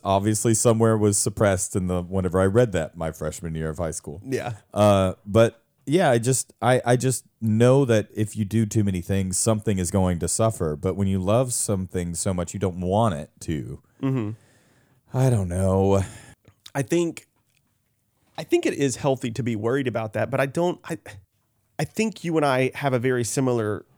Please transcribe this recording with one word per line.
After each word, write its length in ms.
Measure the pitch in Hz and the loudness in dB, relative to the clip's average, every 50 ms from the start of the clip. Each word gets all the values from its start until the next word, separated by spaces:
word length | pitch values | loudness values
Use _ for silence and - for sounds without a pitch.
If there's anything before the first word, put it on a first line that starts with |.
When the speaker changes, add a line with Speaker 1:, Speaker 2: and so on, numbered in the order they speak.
| - | 0
Speaker 1:
obviously 480 | 98 98 98 98 110 107 - - 117 113 | 2 2 2 2 2 0 2 2 2 2
somewhere 440 | - - 123 113 113 113 113 110 107 | 4 4 4 4 4 4 4 4 4
was 180 | 107 104 101 | 4 2 2
suppressed 580 | - - 107 101 - 113 101 95 92 - - - | 2 -2 -2 0 2 2 2 2 2 -2 -4 -4
in 100 | 101 92 | -4 -2
the, 160 | 90 90 90 | -2 -2 -4
whenever 380 | 87 85 95 95 92 90 82 95 | -4 -4 -4 -2 -2 0 2 4
I 40 | 95 | 4
read 260 | 98 95 120 127 110 | 4 4 4 2 2
that 220 | 90 85 78 - - | 0 -2 -4 -4 -6
my 140 | 87 80 80 | -6 -6 -6
freshman 440 | 78 - 78 76 - - 85 82 80 | -6 -6 -6 -6 -6 -6 -8 -8 -6
year 160 | 80 80 78 | -4 -4 -4
of 80 | 76 78 | -4 -4
high 120 | 85 80 | -6 -6
school. 280 | 80 - - - 71 98 110 | -6 -8 -12 -14 -16 -14 -8
Speaker 2:
Yeah. 300 | 131 - - 67 117 110 - _ _ - | -6 -6 -6 -6 -8 -10 -12 _ _ 2
Speaker 1:
Uh, 400 | 101 104 104 101 98 95 92 - - _ | 4 6 6 6 6 4 2 -2 -6 _
but 380 | 101 95 110 117 110 - _ _ _ _ _ _ | 0 4 4 4 4 2 _ _ _ _ _ _
yeah, 240 | - 147 180 180 143 | -2 0 2 4 4
I 80 | 120 120 | 2 2
just, 340 | 110 127 131 - - - _ _ | 2 0 -2 -2 -4 -8 _ _
I, 220 | 101 120 127 120 - | 0 2 2 2 2
I 120 | 120 127 | 2 0
just 280 | 127 120 131 123 - - _ _ _ | 2 2 -2 -2 -4 -8 _ _ _
know 440 | 110 110 107 110 120 123 131 139 143 | -2 0 2 4 6 6 6 4 4
that 220 | 117 113 107 98 - - | 4 2 2 0 -2 -4
if 220 | - 107 - - | -4 -4 -4 -2
you 80 | 107 107 | -4 -4
do 220 | 95 107 113 113 | -2 0 0 0
too 180 | 104 - 110 104 | 0 0 0 0
many 160 | 98 92 90 | 0 0 -2
things, 380 | - - 98 98 95 92 92 - | -2 -2 -2 -2 -2 -2 -2 -2
something 400 | - 113 110 104 - 113 101 92 | 0 0 0 0 0 -2 -2 -2
is 120 | 90 85 | -2 0
going 280 | 95 98 92 92 90 80 | 0 2 2 2 0 0
to 100 | 85 82 | -2 -4
suffer. 480 | - - 113 113 110 - 87 78 76 | -2 0 0 0 0 -2 -4 -4 -4
But 180 | 73 - - 78 | -2 -4 -4 -2
when 140 | 95 101 95 | 0 0 0
you 120 | 95 95 | 0 0
love 320 | 90 95 107 123 135 123 117 | 0 2 2 2 0 0 -4
something 600 | - - - 104 92 92 - - 92 87 87 82 | -4 -4 -2 -2 -4 -4 -4 -6 -6 -4 -4 -6
so 200 | - - 104 92 | -4 -4 -4 -2
much, 180 | 90 87 - - | -2 -4 -6 -4
you 60 | 98 | -4
don't 200 | 101 92 85 90 | -4 -4 -2 -4
want 320 | 90 90 95 107 117 110 82 | -2 0 2 2 2 2 0
it 160 | 71 76 - _ _ | -4 -8 -12 _ _
to. 400 | - - 80 69 58 - 69 - - _ _ _ | -8 -6 -6 -6 -6 -8 -12 -14 -16 _ _ _
Speaker 2:
Mm-hmm. 280 | 135 135 135 127 107 104 113 - _ _ _ _ _ _ _ _ _ _ _ _ _ _ - | -4 -2 -2 -2 -4 -6 -8 -12 _ _ _ _ _ _ _ _ _ _ _ _ _ _ -2
Speaker 1:
I 140 | 127 131 131 | 0 2 2
don't 180 | 123 104 95 87 | 2 2 0 -2
know. 540 | 87 92 95 95 95 95 98 98 98 98 92 - - - - - - _ _ - _ _ _ - - | -2 0 2 2 2 2 4 4 2 2 0 -2 -8 -16 -20 -20 -20 _ _ -20 _ _ _ -10 -8
Speaker 2:
I 80 | 143 | -6
think, 460 | 135 - 175 170 175 165 - - - _ _ _ _ _ _ _ _ _ _ _ _ _ _ _ _ _ _ _ _ _ _ - | -4 -2 0 0 0 -2 -4 -8 -16 _ _ _ _ _ _ _ _ _ _ _ _ _ _ _ _ _ _ _ _ _ _ -16
I 60 | 160 | -4
think 220 | - 339 349 - | 0 0 0 0
it 80 | - - | -2 -2
is 220 | - 139 135 - | 0 -2 -2 -2
healthy 340 | - - 143 131 123 - 117 | -2 -2 -2 -2 0 -4 -6
to 100 | 113 - | -6 -4
be 120 | 113 120 113 | -4 -4 -4
worried 300 | 101 104 117 135 143 127 | -2 -2 0 0 0 -2
about 260 | 123 107 117 113 107 - | -2 -4 -4 -6 -4 -4
that, 160 | 107 110 113 | -4 -4 -2
but 100 | 135 131 | -2 -2
I 60 | 143 | -2
don't, 340 | 139 - 170 175 180 - - - | -2 -2 -2 -2 -2 -2 -6 -10
I, 140 | - 170 - - - - - - _ _ _ _ _ _ _ _ _ _ - | -12 -12 -12 -12 -18 -20 -20 -20 _ _ _ _ _ _ _ _ _ _ -8
I 60 | 160 | -8
think 400 | - - - 220 226 - - - | -6 -2 -2 -2 -2 -4 -6 -6
you 120 | 170 160 | -2 0
and 100 | 160 147 | 2 2
I 240 | 139 127 127 131 127 - | 2 2 2 2 0 -2
have 180 | - 143 139 127 | -4 -2 -2 0
a 40 | 120 | 0
very 260 | 117 131 127 123 113 | 0 0 0 0 -2
similar 600 | - - 143 131 127 123 117 107 107 104 80 - _ _ | -2 -2 0 0 0 0 0 0 -2 -4 -6 -8 _ _